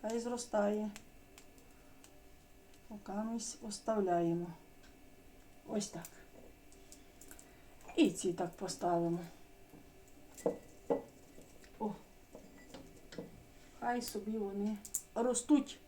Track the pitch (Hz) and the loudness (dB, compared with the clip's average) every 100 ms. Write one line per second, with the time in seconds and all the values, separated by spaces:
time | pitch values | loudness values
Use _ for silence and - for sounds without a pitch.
0 | 220 233 233 240 - 214 208 214 214 202 | -2 -2 -2 -4 0 2 4 2 -2 -6
1 | - - - - - - - - - - | -16 -20 -20 -20 -20 -20 -20 -20 -20 -20
2 | - - - - - - - - - 208 | -20 -20 -20 -20 -20 -20 -20 -20 -14 -14
3 | - 196 220 233 - - 226 202 - 220 | -6 -4 -2 -2 -6 -8 -8 -6 0 2
4 | 190 175 170 170 170 165 - - - - | 4 4 4 2 0 -8 -18 -20 -20 -20
5 | - - - - - - - 220 202 165 | -20 -20 -20 -20 -20 -20 -4 -2 -2 -8
6 | 170 - - - - - - - - - | -12 -16 -20 -20 -20 -20 -20 -20 -20 -20
7 | - - - - - - - - - - | -20 -20 -18 -18 -20 -20 -20 -20 -6 6
8 | 269 - 190 170 175 - 185 - 175 170 | 6 6 0 0 -2 -2 -6 0 2 4
9 | 170 170 170 - - - - - - - | 4 0 -4 -14 -20 -20 -20 -20 -20 -20
10 | - - - - - - - - - - | -20 -20 -20 -2 -2 -2 -12 -20 0 0
11 | - - - - - - - - 214 - | 0 -18 -20 -20 -20 -20 -20 -6 -6 -6
12 | - - - - - - - - - - | -14 -20 -20 -18 -18 -20 -18 -16 -16 -20
13 | - - - - - - - - 233 247 | -14 -12 -12 -16 -20 -20 -20 -4 0 0
14 | 233 208 208 220 196 202 208 208 - - | 0 -4 -2 0 0 0 0 -2 -4 -6
15 | - - 240 240 - 302 277 - | -4 0 2 2 6 6 6 -8